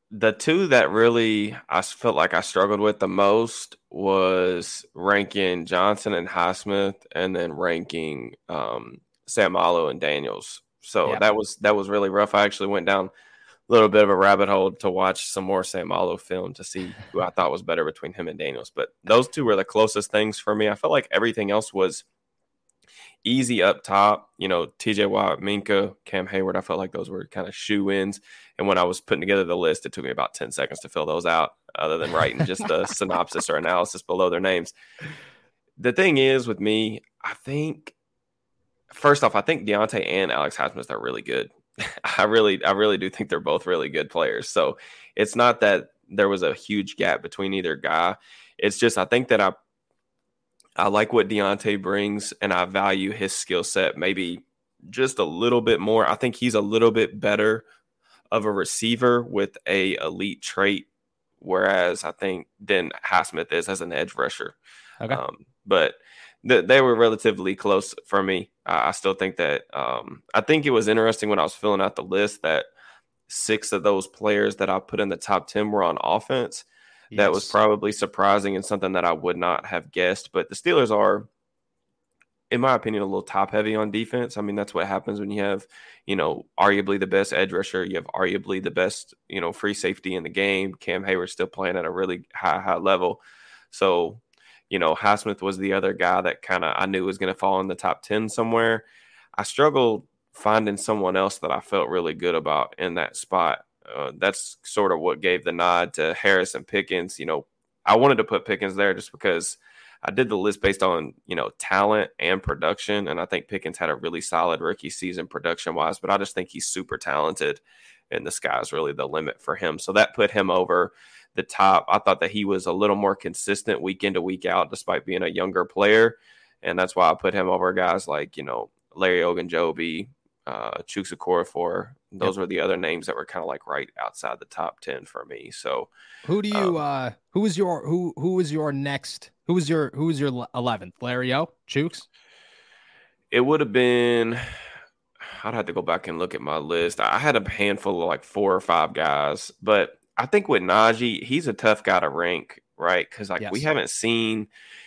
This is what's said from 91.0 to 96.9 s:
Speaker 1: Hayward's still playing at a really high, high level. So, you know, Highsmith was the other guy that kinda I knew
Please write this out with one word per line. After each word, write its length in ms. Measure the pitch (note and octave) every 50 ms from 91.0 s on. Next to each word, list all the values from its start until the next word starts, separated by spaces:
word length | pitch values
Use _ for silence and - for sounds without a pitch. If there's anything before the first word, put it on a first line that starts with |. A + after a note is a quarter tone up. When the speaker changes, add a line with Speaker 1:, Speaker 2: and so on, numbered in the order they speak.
| F#2+
Speaker 1:
Hayward's 300 | G2 F#2+ F2+ F2+ - -
still 140 | - F#2
playing 280 | - - G2 F#2+ F2+ F#2
at 80 | F2+ D#2+
a 80 | E2
really 380 | F2+ F#2 F#2+ F#2 F2+ F#2 - _ -
high, 280 | - F#2+ F2 D#2 F#2+
high 160 | F#2+ F#2+ F2
level. 440 | E2+ F#2 F#2+ G2 F2+ F2+ F2 - - _ - - - - - - - _ _
So, 500 | - - G#2 F#2+ F2 F2 E2+ E2 G#2+ A#2 _ _ _ _ _ _ _ _ _ -
you 100 | G2 F2+
know, 160 | E2+ D#2+ D#2
Highsmith 460 | - G#2+ G2+ G#2 G#2 - A2 G2 -
was 160 | F#2+ G2 F#2+
the 160 | F#2 G2 G2 F#2+
other 180 | G2 F#2+ G2
guy 300 | G2 - F2 F2+ F2+ F#2
that 200 | F#2 F2 - -
kinda 320 | - - F#2 F2 E2+ D#2 -
I 80 | - F#2+
knew 180 | G2